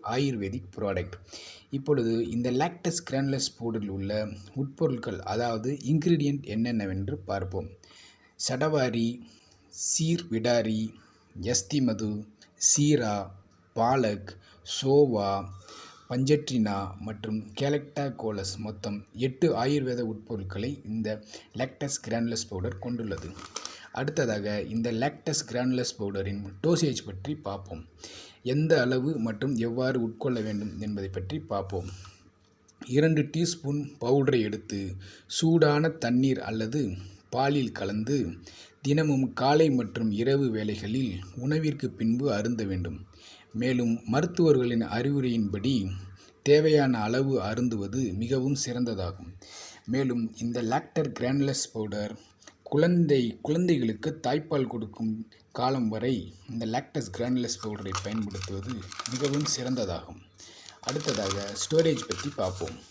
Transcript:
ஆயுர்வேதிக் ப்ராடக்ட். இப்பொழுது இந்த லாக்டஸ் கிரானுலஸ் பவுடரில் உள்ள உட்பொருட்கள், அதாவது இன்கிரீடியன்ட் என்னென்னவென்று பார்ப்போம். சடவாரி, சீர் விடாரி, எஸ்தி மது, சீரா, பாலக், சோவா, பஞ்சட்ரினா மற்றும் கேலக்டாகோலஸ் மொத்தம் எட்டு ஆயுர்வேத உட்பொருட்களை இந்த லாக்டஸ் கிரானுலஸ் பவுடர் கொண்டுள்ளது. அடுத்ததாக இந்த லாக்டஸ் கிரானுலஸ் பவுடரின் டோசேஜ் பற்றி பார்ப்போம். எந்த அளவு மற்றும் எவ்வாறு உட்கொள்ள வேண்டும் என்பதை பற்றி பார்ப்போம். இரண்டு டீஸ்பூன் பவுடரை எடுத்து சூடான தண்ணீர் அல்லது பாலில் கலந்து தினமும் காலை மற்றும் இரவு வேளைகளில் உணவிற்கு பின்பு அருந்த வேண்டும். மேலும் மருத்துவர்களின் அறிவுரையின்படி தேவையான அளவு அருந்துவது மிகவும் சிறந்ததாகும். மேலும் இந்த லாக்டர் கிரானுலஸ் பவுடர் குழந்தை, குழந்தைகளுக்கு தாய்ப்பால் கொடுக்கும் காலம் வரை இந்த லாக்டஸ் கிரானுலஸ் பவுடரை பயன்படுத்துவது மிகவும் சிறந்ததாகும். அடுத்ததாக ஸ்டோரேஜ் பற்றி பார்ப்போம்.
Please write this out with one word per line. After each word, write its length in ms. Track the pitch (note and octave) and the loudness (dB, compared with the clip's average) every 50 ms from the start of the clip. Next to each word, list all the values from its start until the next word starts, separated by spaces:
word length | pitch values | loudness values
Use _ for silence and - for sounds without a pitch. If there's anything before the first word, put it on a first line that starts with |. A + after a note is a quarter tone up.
| - G#2 A2+ | -4 -2 0
ஆயுர்வேதிக் 580 | B2+ C#3+ C#3 B2+ A2 G2 G2 G2+ - - - - | 0 0 0 0 -2 -4 -4 -4 -6 -10 -10 -8
ப்ராடக்ட். 400 | - G#2+ G2 G2 F#2 F2+ F#2 - - - - - - - - - - - _ - | -4 -2 -2 0 -2 -4 -6 -8 -16 -18 -18 -18 -16 -16 -16 -18 -20 -16 _ -8
இப்பொழுது 380 | C#3 C3+ D3+ D3 C3+ A#2 A2+ A2+ A#2 A#2 A#2 - | -6 2 2 2 4 4 2 2 0 0 0 -2
இந்த 140 | A#2 A#2+ B2+ B2 C3+ | -2 0 0 0 0
லாக்டஸ் 380 | D3+ F3 - - - E3+ E3 - - - | 0 0 -2 -4 -4 -2 -2 -2 -6 -2
கிரானுலஸ் 380 | - C3+ C#3 C#3 C3+ C3+ C3+ - - - | -2 0 0 0 0 0 -2 -4 -6 -4
பவுடரில் 340 | A#2 A#2 A2 A2 G#2 G2+ G2 | -6 -4 -2 -2 -4 -4 -4
உள்ள 140 | G2 G2 G2 G#2 G#2+ G#2+ G#2+ G2+ F#2+ - - - C3 | -4 -4 -2 -2 -2 -2 -4 -6 -12 -14 -12 -6 -6
உட்பொருட்கள், 600 | C#3 C#3 C#3 - E3 D3+ C3 A#2 - B2+ G2+ F2+ - - G2 | -6 -6 -2 -2 0 0 0 -2 -4 -6 -6 -6 -4 -4 -2
அதாவது 380 | A2 A#2+ A#2+ A#2 A2 G#2+ B2+ C#3+ C#3+ - B2+ | 0 0 0 -2 -2 -2 -4 -6 -4 0 0
இன்கிரீடியன்ட் 580 | D#3 D#3+ D3 F3+ E3+ D3+ C#3+ C#3+ C#3+ C#3 - - G#2 | 2 2 4 4 2 4 4 0 0 -2 -4 -4 -2
என்னென்னவென்று 640 | A2 A#2 B2 A#2+ A2 G2+ F#2+ F#2+ F#2+ G2 G2+ C#3 D3 - - | 0 0 0 0 0 -2 -2 -2 -4 -4 -4 -6 -6 -4 -4
பார்ப்போம். 400 | G2+ G2 F#2+ F#2+ G2 F#2+ F#2 F#2 - - - - - - - - - _ _ _ _ _ - | -4 -2 -2 -4 -4 -6 -6 -6 -12 -18 -20 -20 -20 -20 -20 -20 -20 _ _ _ _ _ -4
சடவாரி, 600 | - C3 B2+ D3+ D#3 D#3 D3 C3 B2 A2+ A#2 A2+ A#2 A#2+ - - - - - _ _ - _ _ _ - | -4 -2 0 0 2 2 2 2 2 2 2 0 0 0 -4 -10 -18 -20 -20 _ _ -20 _ _ _ -10
சீர் 520 | - - - - - D#3+ D#3+ E3+ E3+ - - A2 | -6 -2 0 0 2 2 2 2 0 0 -2 -4
விடாரி, 500 | A2+ A2 A#2+ A#2+ A#2+ A2+ A2+ A2 A2 A2 A2 - - - - - _ _ _ _ - F2+ A2 B2 | 0 2 4 4 4 4 2 0 0 0 -4 -6 -12 -20 -20 -20 _ _ _ _ -6 -2 0 0
எஸ்தி 280 | A#2+ - - - D3 C3 | 0 0 0 0 2 2
மது, 240 | A#2+ A2 G2+ A2 G#2+ G#2+ G#2 G#2+ - - _ - _ _ _ - - | 2 2 0 -2 -2 -4 -4 -8 -12 -18 _ -20 _ _ _ 2 2
சீரா, 440 | - - D3 D3 D3+ B2+ A#2+ G#2+ G#2 G2+ F#2+ F#2+ - - - _ _ _ _ _ _ A2+ | 4 6 6 6 6 4 4 2 0 0 -2 -6 -10 -18 -20 _ _ _ _ _ _ 2
பாலக், 540 | A2+ A#2 C3 C3+ A#2+ G#2+ G#2 F#2+ F#2 - - - - - - - _ - - | 4 4 4 4 4 2 0 -2 -6 -12 -16 -18 -20 -20 -20 -20 _ -8 -6
சோவா, 540 | - - C3+ C3+ C#3+ D3 C3+ A#2 G#2 G2+ G2 G2 G2 G2 F#2+ F#2+ F#2+ - - - - - - - - - _ | -2 2 6 8 8 8 6 6 2 2 2 2 0 -2 -6 -12 -16 -18 -20 -18 -18 -18 -20 -20 -20 -10 _
பஞ்சட்ரினா 680 | B2 B2+ C3+ C3+ D3+ D3 D3+ - C3 A#2+ G#2+ G#2+ G2+ G2 G2 F#2+ F#2+ - G2+ G#2+ | -2 0 4 4 4 2 2 -2 0 0 2 2 0 -2 -4 -6 -8 -10 -10 -10
மற்றும் 320 | G#2+ G#2 G#2 A2 G#2+ A2 G#2 - - - | -10 -8 -6 -4 -4 -4 -6 -8 -6 -2
கேலக்டாகோலஸ் 960 | C#3 C#3 D3 D3 C#3 - - D3 C#3+ C#3 A#2 - - A2 G#2+ G2+ F#2+ F#2+ F#2+ F#2+ G2+ | 0 0 0 0 -2 -4 -6 -4 -4 -4 -4 -4 -4 -4 -4 -2 -4 -6 -6 -6 -8
மொத்தம் 320 | G#2+ G#2+ G#2 - A2+ G2+ G2+ G#2 _ _ A2 B2 C3 | -8 -8 -6 -6 -6 -6 -6 -8 _ _ -2 -2 -2
எட்டு 200 | C3 - - E3 B2 G#2 A#2+ | 0 2 2 2 4 2 2
ஆயுர்வேத 400 | C3+ D3 D3 C3 B2+ B2 A#2+ B2 A2 A2 | 2 2 2 2 0 -2 -2 -2 -4 -4
உட்பொருட்களை 600 | G#2+ - - A#2+ G2+ F#2+ F#2 - G#2 G#2 B2+ D3 C#3 - G#2 G#2+ | -8 -8 -8 -6 -6 -6 -6 -4 -4 -4 -4 -4 -6 -8 -6 -4
இந்த 280 | A2+ G#2+ G#2+ G#2+ G#2+ - - - - - - _ A2 | -2 -2 -2 -4 -4 -8 -16 -18 -18 -20 -12 _ -4
லாக்டஸ் 420 | B2+ C3+ - - D3 C#3 - - - | -4 -4 -4 -6 -6 -4 -4 -6 -4
கிரானுலஸ் 420 | A2 A2+ A2+ A#2 A#2 A#2 A2 - - | -2 0 0 0 0 -2 -4 -4 -6
பவுடர் 320 | G#2 F#2 F#2 B2 - - - | -6 -4 -4 -4 -4 -4 -6
கொண்டுள்ளது. 440 | B2 A#2+ A#2 A2+ G#2+ G2 D#2+ - F2 - - - - - - - - - - - - - - | -6 -4 -4 -4 -4 -6 -6 -6 -10 -12 -12 -16 -12 -12 -12 -12 -10 -14 -14 -20 -10 -6 -4
அடுத்ததாக 520 | C3 D3 D3+ E3 C#3+ A#2 G#2+ G#2 G2+ G#2 G#2 G#2 F#2+ - G#2+ | -4 -2 0 0 0 2 0 0 0 -2 -2 -2 -2 -2 -2
இந்த 140 | A#2 A2+ A#2+ A2+ A2+ | -2 0 0 0 0
லாக்டஸ் 460 | B2 D3 - - - - D3+ - - - | 0 0 -2 -4 -6 -4 -2 -2 -4 -2
கிரானுலஸ் 480 | A2 A#2+ B2 B2+ B2+ B2+ A#2+ - - | -4 0 0 2 2 0 0 -2 -4
பவுடரின் 480 | - G#2+ G2+ G2 G2 F#2+ G2 G2+ G2+ G#2 G2 - - - | -4 -6 -4 -2 -4 -4 -4 -4 -6 -8 -10 -10 -2 2
டோசேஜ் 380 | D#3+ F3 E3 E3+ D3 A#2+ - - G2+ | 2 4 4 2 0 0 -2 -6 -10
பற்றி 240 | F#2+ F#2+ - C#3 D3+ - - | -12 -10 -6 -6 -6 -6 -6
பார்ப்போம். 360 | G2 G2 G2 - - - D#2+ D#2 - - - - - - - - - - - _ B2 C3 | -8 -8 -8 -8 -10 -12 -12 -12 -16 -20 -20 -20 -18 -16 -18 -18 -20 -20 -10 _ 0 2
எந்த 200 | C#3+ D#3 D#3+ E3 D3 B2 | 2 4 6 6 6 6
அளவு 260 | B2 C3 B2+ B2+ D3 D#3+ C3+ A2+ | 4 2 2 2 0 0 0 -2
மற்றும் 260 | A2+ A2 G#2 - C3+ C#3 A2+ A#2 | -2 -2 -2 -2 0 0 0 0
எவ்வாறு 320 | A#2 A#2 B2 B2+ B2+ B2+ B2+ A#2 | 0 0 0 0 2 2 2 0
உட்கொள்ள 340 | A2+ A2 - - C#3 B2+ A#2 G#2+ | -2 -4 -2 -2 0 0 0 0
வேண்டும் 240 | G#2+ G#2+ G2+ G#2 G#2 F2+ F2 G#2+ | -2 -2 -4 -4 -6 -6 -6 -6
என்பதை 220 | G#2 G#2 G2+ G2 F#2+ F#2+ | -4 -4 -4 -4 -4 -6
பற்றி 200 | - F#2 F#2+ D3 D#3 D#3 - | -6 -6 -6 -6 -8 -6 -4
பார்ப்போம். 380 | G#2+ G2 F#2+ F#2+ G2+ F#2 F2 - - - - - - - _ - _ _ _ _ _ _ _ _ _ _ - - B2+ | -4 -4 -4 -2 -4 -6 -6 -6 -12 -14 -16 -20 -20 -20 _ -20 _ _ _ _ _ _ _ _ _ _ -10 0 2
இரண்டு 260 | C#3 D#3 D#3+ D#3+ D3+ D3 - - | 4 4 4 4 4 2 0 0
டீஸ்பூன் 480 | D#3+ E3+ E3 - - - C#3 D3 D3 C#3+ C#3 - - - | 0 0 0 -2 -4 -4 -4 -4 -4 -4 -6 -8 -6 0
பவுடரை 380 | B2 C3+ C#3+ C3+ C3 C3 A#2+ A2 | 4 4 4 6 4 4 4 2
எடுத்து 340 | G#2 G#2 G#2 - - G#2+ G2 G2 F#2+ F#2 F#2+ - - - - - _ - | 2 -2 -4 -8 -6 -6 -4 -4 -4 -6 -10 -12 -16 -20 -20 -16 _ -4
சூடான 540 | - E3+ D#3+ E3 E3+ D#3 D3 D3 D3 D3+ D#3+ D#3 - - | 0 4 4 6 8 8 6 6 4 4 2 0 0 0
தண்ணீர் 360 | A#2 B2 B2 C3 C3+ B2+ - - - | 2 4 4 4 4 2 0 -2 -4
அல்லது 320 | A2 A2 A2+ A2 B2+ D3+ C#3 G2+ F#2 F#2 F#2 - - - _ _ - | -2 -2 -2 -2 0 0 -2 -2 -4 -6 -10 -14 -18 -20 _ _ -2
பாலில் 420 | A#2+ C3+ C#3 C#3+ D3 C3 A2+ - - | 0 2 4 4 2 2 0 -2 -4
கலந்து 380 | G#2 G2 G2+ G#2+ A2 A2+ C#3+ C#3 A2+ E2+ E2 - - - - - - - _ _ - | -4 -2 -2 -2 0 0 0 0 0 -2 -4 -10 -14 -20 -20 -20 -20 -20 _ _ 0
தினமும் 400 | C#3 C#3+ D3+ D#3+ D3+ C#3+ C3 C3 A#2 - - C3+ | 2 4 4 4 4 4 4 2 0 0 2 4
காலை 260 | C3+ D3 D#3 D#3+ D#3 C3+ B2 | 6 8 8 8 6 6 2
மற்றும் 300 | A#2 G2+ - A#2+ A2+ A2 G#2 G#2 A#2 | 0 0 -2 -2 0 0 2 2 4
இரவு 260 | C3 C#3 C#3 C#3 B2+ A2 | 4 4 4 4 2 2
வேளைகளில் 560 | G#2+ G#2+ G#2+ G#2 F#2+ F#2+ G2+ A2 C3 C3 A#2 F#2 F#2 F#2 - - - A#2+ | 0 0 -2 -2 -4 -4 -2 0 0 0 0 -2 -6 -10 -10 -10 -6 -2
உணவிற்கு 460 | C#3 D3+ D#3 D#3+ D#3 C#3 - - A#2+ - - | 0 0 2 2 0 -2 -2 -4 -6 -4 0
பின்பு 260 | A2+ A2+ A2+ B2 C#3 D3 G#2+ G2+ | 2 2 2 4 2 2 2 2
அருந்த 260 | G#2 A2+ B2 A2 A2 G2 F#2+ | 0 0 0 -2 -2 -2 -2
வேண்டும். 260 | F#2 F2 E2 D2+ - - - - - - - - - - _ - G#2+ A#2+ | -2 -2 -4 -6 -8 -12 -16 -20 -20 -20 -20 -20 -20 -20 _ -4 -2 0
மேலும் 320 | B2+ C3 B2 A#2+ A#2 A#2 A#2 - A2 A2 | 2 2 2 2 2 0 0 0 0 2
மருத்துவர்களின் 720 | C#3 E3 F3 F3 - E3+ D#3+ C#3+ C3 B2 A#2+ A#2+ A2+ A2 E2 G#2 A2+ | 2 2 2 2 4 6 8 8 6 6 2 0 0 0 0 -2 0
அறிவுரையின்படி 800 | B2 C#3 C#3+ C#3+ B2+ B2+ A#2+ A#2 A2 G2 G2 G2+ G2 C3 C#3 A#2 F#2+ F#2 F#2 F#2+ - - - - - - _ _ _ C#3+ | 0 0 0 0 0 0 0 0 0 0 -2 -2 0 0 0 0 0 -2 -6 -8 -12 -16 -20 -20 -20 -20 _ _ _ 6
தேவையான 420 | C#3+ D3+ D#3 D#3+ D#3 D3 C#3+ C3 B2 A2+ G#2+ A2 | 8 8 8 8 6 6 6 6 4 2 2 0
அளவு 260 | A#2 B2+ C#3 C3+ C3+ A#2+ F#2 G2+ | 2 2 2 2 2 0 0 0
அருந்துவது 520 | A2 A2+ B2 B2+ A2 G#2 G2 G2 G#2 C3 C3 A2 F2+ G2 A#2 | 0 0 0 0 0 -2 -4 -4 -2 -2 -2 -2 -2 -2 -2
மிகவும் 360 | A2+ C3+ C3 B2+ C3+ C#3+ C#3 - | 0 0 0 2 0 0 0 -2
சிறந்ததாகும். 640 | B2+ A#2+ B2 B2 A#2 A2+ F#2+ F#2 F2+ F#2+ F#2 F2+ E2+ F2+ - - - - - - - - - _ - A#2 | -4 -2 -2 0 0 0 -2 -2 -4 -4 -8 -12 -16 -16 -18 -20 -20 -18 -18 -18 -18 -20 -16 _ -2 0
மேலும் 320 | C3+ C#3 C3 A#2+ A#2+ A2+ A2+ - - A#2 | 2 2 2 2 0 -2 -2 -4 -4 -4
இந்த 140 | A#2 A#2+ B2 A#2 A2 B2 | -2 -2 0 0 2 0
லாக்டர் 420 | C#3+ - - _ C3 D3+ C#3 A2 - | 0 -2 -2 _ 0 0 0 -2 -2
கிரானுலஸ் 500 | B2 B2 C3 C#3+ C#3 C#3 C3+ - - - - | 0 0 2 2 2 2 0 -2 -4 -4 -4
பவுடர் 380 | A#2 G#2+ G#2+ G2 G#2 G#2 G#2 A2 - - _ _ _ _ - _ _ _ - - | -6 -4 -4 -2 -4 -4 -4 -6 -12 -18 _ _ _ _ -20 _ _ _ 0 2
குழந்தை, 500 | C#3+ D#3+ F3 F3+ F3 E3+ D3 C#3+ C3+ B2 A2+ - - - | 4 4 6 6 6 6 6 6 4 4 2 -2 -4 -2
குழந்தைகளுக்கு 640 | - D3+ E3+ F3+ F3 E3+ C#3 B2 A2+ A2 - - D#3 - - - | 0 2 2 4 4 4 4 4 0 -2 -2 -4 -6 -6 -2 -2
தாய்ப்பால் 440 | B2 C3 D3+ D3+ - B2 B2+ C3 A2+ | 0 0 0 0 0 0 0 0 0
கொடுக்கும் 400 | A#2 A#2 A2 G#2 - - A2+ A2 A2 A2 A2 - - - _ _ _ - | -2 -6 -8 -8 -6 -4 -2 -2 -2 -4 -6 -12 -14 -20 _ _ _ 0
காலம் 300 | B2 B2+ C3+ C3 A#2+ G#2+ G#2+ | 0 2 2 2 0 0 0
வரை 200 | A2 A2 B2+ C3 G#2+ F2 F2+ - - - - | 0 0 0 0 0 -4 -8 -14 -20 -14 -10
இந்த 140 | B2 A#2 A#2 A2 A2+ | -8 -6 -4 -2 -2
லாக்டஸ் 360 | B2+ C#3 - _ D3+ B2 - - | -4 -4 -4 _ -6 -6 -6 -4
கிரானுலஸ் 420 | - C3+ B2 B2+ B2+ A#2+ A2 - - - | -4 -2 0 0 0 0 -2 -4 -6 -6
பவுடரை 300 | G#2+ G#2 G#2 G2+ G2 F#2+ F#2+ - | -6 -6 -6 -6 -6 -6 -4 -4
பயன்படுத்துவது 720 | G2+ G#2+ A2 G#2+ G2+ F#2+ F#2+ F#2 - G2 G2 G2+ A#2+ B2+ G#2+ F#2+ F#2+ - - - - | -4 -4 -4 -4 -4 -6 -8 -8 -6 -6 -8 -6 -6 -8 -8 -10 -12 -12 -10 -8 -6
மிகவும் 340 | B2 B2+ C#3+ C#3+ C#3 D3 D3 C#3 - | -4 -2 0 0 0 0 0 0 -2
சிறந்ததாகும். 680 | - B2 B2+ C3 B2 A2 F#2 F2 E2 - - E2+ - - - _ - - - - - - - - - - - | -2 -2 -2 -2 -2 -2 -2 -4 -6 -8 -12 -18 -20 -20 -20 _ -20 -20 -20 -20 -20 -20 -20 -20 -10 -8 -6
அடுத்ததாக 560 | C3+ D3+ - C3 A2 G#2+ G#2 G2 F#2+ G2 G2 G2 G#2 - - | -4 -4 -2 -2 -2 -2 -2 -2 -4 -4 -6 -6 -6 -6 -4
ஸ்டோரேஜ் 440 | - D#3 D#3+ E3 E3 D3+ - - - | 2 4 4 4 4 2 0 -2 -6
பற்றி 220 | - - - D3 - - | -6 -6 -4 -8 -4 -2
பார்ப்போம். 400 | G2+ F#2+ F#2 - E2+ - - - - - | -2 -2 -2 -4 -8 -10 -10 -12 -16 -20